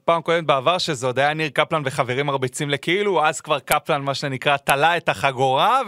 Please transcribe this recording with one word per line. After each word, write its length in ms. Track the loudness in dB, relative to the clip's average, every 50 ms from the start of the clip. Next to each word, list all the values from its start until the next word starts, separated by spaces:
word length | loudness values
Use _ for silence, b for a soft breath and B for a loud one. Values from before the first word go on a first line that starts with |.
| 0
פעם 180 | 0 0 0
קודמת 240 | 2 0 -2 0 2
בעבר, 320 | 2 0 2 2 0 0 0
שזה 280 | -2 -4 -4 -2 -2
עוד 120 | -2 0 2
היה 160 | 0 0 0
ניר 140 | -2 -4 -4
קפלן 340 | 0 0 0 0 0 -2 -2
וחברים 420 | -2 -2 -2 -2 -2 -2 -2 -2
מרביצים 440 | -2 -2 -2 -2 -4 -4 -4 -4 -2
לכאילו, 540 | -2 -4 -2 -2 -2 0 0 0 0 2 2
אז 140 | 0 -2 -2
כבר 180 | -4 -4 -4 -4
קפלן, 440 | -2 -2 -2 -2 0 -2 -4 -2
מה 120 | -2 -4 -4
שנקרא, 420 | -4 -4 -6 -4 -2 0 0 0
תלה 400 | 0 2 0 2 4 4 2 2
את 120 | 0 -2 -2
החגורה, 720 | -4 0 0 -2 0 2 0 2 2 2 2 2 2 0 0